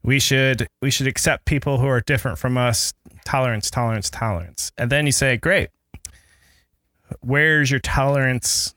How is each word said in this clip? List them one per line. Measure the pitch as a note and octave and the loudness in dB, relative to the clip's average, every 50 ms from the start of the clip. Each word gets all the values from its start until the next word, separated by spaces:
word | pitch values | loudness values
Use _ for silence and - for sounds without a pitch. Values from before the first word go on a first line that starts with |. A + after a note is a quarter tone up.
| - | 2
we | A#2 C3+ C#3 | 2 2 2
should, | - - C#3 C3+ C3+ C3 C3 A2+ A#2 - _ _ | 2 2 2 4 4 2 2 0 -4 -6 _ _
we | - C#3 | -2 -2
should | - - C3+ C3 | -2 0 -2 -2
accept | - - - E3 C#3+ - _ | -2 0 0 0 0 0 _
people | - D#3 C#3 - C#3+ C#3 B2 | 0 -2 0 0 0 0 0
who | C3 C#3 | 2 2
are | B2+ A#2+ | 0 0
different | - - D3 B2+ - B2+ E2+ - | 2 0 0 0 0 -4 -4 -4
from | - B2+ B2+ | -2 -2 0
us. | B2+ B2 B2 A2+ - - - - _ _ - - - _ | 2 2 2 2 0 -2 -4 -6 _ _ -20 -20 -16 _
Tolerance, | - - C3+ C3 B2 A2+ G#2+ - - | -2 0 0 0 0 -2 -2 -4 -4
tolerance, | - B2+ A#2+ A#2 A2 G#2+ F#2+ - | -2 -2 0 0 -2 -2 -4 -6
tolerance. | - - A#2 A2 G2+ E2+ F2 E2+ - - - - _ - | -6 -4 -4 -2 -2 -4 -6 -8 -10 -10 -10 -10 _ -4
And | A#2+ A#2+ | -2 0
then | C#3 D3 D3+ | 0 2 2
you | C#3+ | 2
say, | C3 - C#3+ C3+ B2 | 2 2 2 2 0
"Great. | A#2 - E3 F#3+ F3+ - - _ _ _ _ - - _ - - - _ _ _ _ _ _ _ _ _ _ _ _ _ _ _ _ _ _ - - | 0 0 0 2 2 0 -2 _ _ _ _ -20 -18 _ -18 -20 -20 _ _ _ _ _ _ _ _ _ _ _ _ _ _ _ _ _ _ -14 -10
Where's | - B2 C3+ C#3+ D3+ D#3 D#3 D3+ C#3+ B2+ | -4 -2 2 2 4 4 4 4 4 2
your | C#3 C3 | 0 -2
tolerance | - - - C#3 C3+ C#3 C#3+ C#3 C3 C3 B2+ A#2+ - - - - - - - | -2 -2 0 2 2 2 2 2 2 0 0 -2 -2 -2 -2 -2 -4 -6 -8